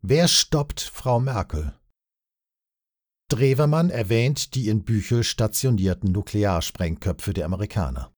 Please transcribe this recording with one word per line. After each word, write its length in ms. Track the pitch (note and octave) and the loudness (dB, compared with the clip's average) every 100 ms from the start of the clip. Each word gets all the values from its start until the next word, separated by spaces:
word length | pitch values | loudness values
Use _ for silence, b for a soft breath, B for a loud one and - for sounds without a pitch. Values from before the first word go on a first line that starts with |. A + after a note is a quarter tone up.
Wer 280 | F#2+ D3 E3+ | 2 2 4
stoppt 500 | - - D3 C#3+ - | 4 2 0 0 -6
Frau 400 | - - C3 A#2+ | -12 -8 0 0
Merkel? 580 | C3 A#2 G2 D#2 D#2 - _ _ _ _ _ _ _ _ _ _ _ _ _ _ _ | 0 -2 -4 -4 -6 -10 _ _ _ _ _ _ _ _ _ _ _ _ _ _ _
Drewermann 600 | A2 C3+ C3 D3 D3+ F3 | 2 4 4 4 4 2
erwähnt 680 | A#2+ G2 A2+ A#2+ C#3 - C3 | 0 0 2 2 0 -4 -4
die 140 | G#2+ | 0
in 160 | G#2+ F#2+ | 0 0
Büchel 400 | A2 F#2+ A#2+ A#2 | -2 0 0 0
stationierten 880 | - A2 - C3+ A2+ F#2+ F2 G2+ | -2 -2 0 0 2 2 0 0
Nuklearsprengköpfe 1200 | F#2 G2+ G#2 G2+ F2 - - F2 D#2+ - F2 - | -2 -2 0 2 0 -2 -4 -4 -2 -4 -4 -4
der 100 | F#2+ | -4
Amerikaner. 640 | D#2+ F#2+ G#2 - D#2 A#1+ A#1+ | -4 -4 -4 -4 -4 -6 -10